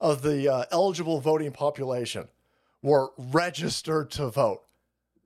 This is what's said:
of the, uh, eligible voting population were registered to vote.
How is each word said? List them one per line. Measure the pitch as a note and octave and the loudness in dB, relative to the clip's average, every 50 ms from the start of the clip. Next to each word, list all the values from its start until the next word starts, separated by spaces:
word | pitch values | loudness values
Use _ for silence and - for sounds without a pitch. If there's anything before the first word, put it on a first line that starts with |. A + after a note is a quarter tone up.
of | - D#3+ D3 B2+ | 2 2 2 2
the, | C3 D3+ D3 C#3 C3+ C#3+ | 0 0 0 2 2 2
uh, | C3 B2+ B2 - | 2 0 0 0
eligible | F3+ E3+ F#3+ G3 F3+ D#3+ E3+ E3 D#3+ C#3+ | 2 2 2 2 0 -2 -2 -2 -2 0
voting | B2+ D#3 D#3 D#3 D#3 C#3+ | 2 2 2 2 0 -4
population | - - D3 D3 C#3+ - C3+ C3 B2+ B2 A#2+ A2+ - G#2 F2+ - _ _ _ _ _ _ _ _ _ _ | -6 -4 -2 -2 -2 -2 -4 -4 -4 -4 -4 -4 -6 -8 -10 -12 _ _ _ _ _ _ _ _ _ _
were | - C#3 D3 C#3 C3 - - | 2 4 4 4 4 2 -4
registered | - B2+ B2+ C3+ E3 F3 F3 D#3+ D3 D#3+ - - - - D#3+ D#3 D#3 D3 - | -12 -4 0 0 2 2 0 -2 -4 -6 -4 -6 -6 -4 -2 -2 -2 -2 -4
to | - - D3 B2 | -6 -6 -6 -2
vote. | G#2+ C3+ C3 G#2+ F#2+ - - _ _ _ _ _ _ _ _ _ _ _ _ | 0 2 2 2 0 -2 -10 _ _ _ _ _ _ _ _ _ _ _ _